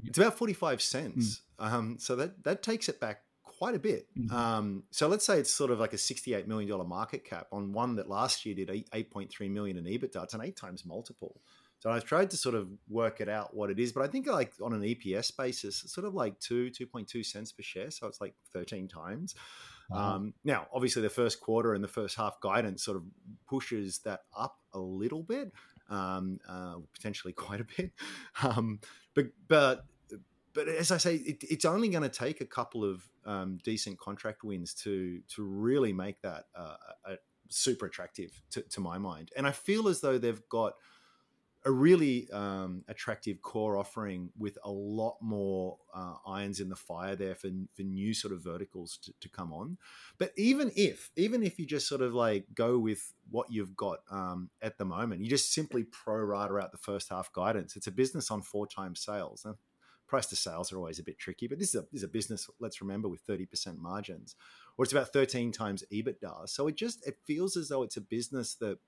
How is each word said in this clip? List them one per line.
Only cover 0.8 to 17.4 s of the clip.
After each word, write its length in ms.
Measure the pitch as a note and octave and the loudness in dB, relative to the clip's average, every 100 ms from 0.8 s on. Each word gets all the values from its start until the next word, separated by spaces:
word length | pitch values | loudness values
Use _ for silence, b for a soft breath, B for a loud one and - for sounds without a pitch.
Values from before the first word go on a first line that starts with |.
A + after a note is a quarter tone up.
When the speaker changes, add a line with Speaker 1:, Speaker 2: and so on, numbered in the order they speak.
| - C3 D#3 - A2 G#2+ - - | 2 0 0 2 0 0 -10 -6
Speaker 2:
Mm. 140 | A2 | 0
Speaker 1:
Um, 240 | A#2+ A2+ A#2 | 0 0 -2
so 180 | - B2+ | 0 0
that, 260 | E3 F#3+ | 0 -2
that 180 | C#3+ G3 | -2 0
takes 260 | - A3+ - | 0 0 -2
it 120 | - | -2
back 240 | A2+ G#2 _ _ | -4 -4 _ _
quite 300 | - - A3 | -20 -4 0
a 60 | G#3 | 2
bit. 280 | G#3 C3+ - - | 2 0 -2 -4
Speaker 2:
Mm-hmm. 200 | A2+ A#2+ | 0 2
Speaker 1:
Um, 480 | A#2 A2 G#2 G2 - | 2 2 0 -2 -4
so 160 | - D3+ | 2 4
let's 180 | G#3+ - | 4 4
say 140 | F#3 | 4
it's 120 | B2+ | 4
sort 200 | - C#3 | 2 4
of 80 | A2+ | 4
like 140 | A2 | 2
a 40 | G#2 | 0
sixty-eight 500 | - C3 - G#2+ F#2+ | -2 -2 -2 -2 0
million 220 | A2 G2+ | -2 0
dollar 160 | G2 F2 | -2 -2
market 400 | F2+ A2 C3+ - | -2 -2 -6 -6
cap 220 | E2+ - | -10 -6
on 220 | G2+ G2 | -6 -2
one 220 | G2+ B2 A2+ | 0 0 0
that 120 | G2+ | 0
last 380 | G2+ B2 - A2 | 2 2 2 -2
year 80 | |
did 160 | F#2+ F2+ | -2 -2
eight, 200 | G2+ - | -4 -4
eight 160 | A2 A2 | -6 -4
point 220 | G2+ G2 | -8 -10
three 180 | - G2 | -6 -2
million 260 | G2+ G#2 F2+ | -2 -2 -2
in 100 | F2 | -2
ebitda. 380 | A#2 B2+ - | -2 -2 -4
It's 120 | E2+ A2 | -6 -6
an 60 | |
eight 140 | C3 C3+ | -8 -8
times 300 | F#2+ F#2 F2 | -12 -12 -10
multiple. 560 | G2 A#2+ - - - b b b _ | -10 -10 -12 -14 -14 b b b _
So 100 | A2 | 0
I've 160 | A#2 - | 0 4
tried 240 | D#3+ G3 | 4 4
to 80 | F3 | 2
sort 160 | C3 | 0
of 160 | A2+ F#2 G2+ - | 0 -2 -8 -4
work 320 | A2 A2+ - | 2 2 0
it 60 | - | -2
out 280 | G#2+ G2+ G#2+ | -2 -4 -2
what 160 | G2+ | 0
it 80 | G2 | 2
is, 120 | A#2+ | 2
but 120 | A#2+ | 2
I 40 | C#3+ | 0
think, 200 | C4 C#4 | 0 2
like, 260 | F#3+ A#2+ - | 2 2 -2
on 100 | A2 | -2
an 120 | A2 | 0
E 100 | G#2 | 0
P 220 | A#2+ G2 G2 | 0 -2 0
S 160 | A#2+ | 0
basis, 520 | - B2+ A#2 G#2 - | -2 -2 -2 -4 -6
it's 80 | - | -6
sort 140 | - G3+ | -6 -4
of 80 | |
like 260 | F#3+ A2+ F#2+ | 0 -2 -2
two, 300 | - A#2+ B2 | -2 0 0
two 160 | B2 B2+ | -4 -8
point 220 | A#2+ G2+ | -8 -6
two 160 | A#2+ | -6
cents 280 | G#2 G#2 | -6 -8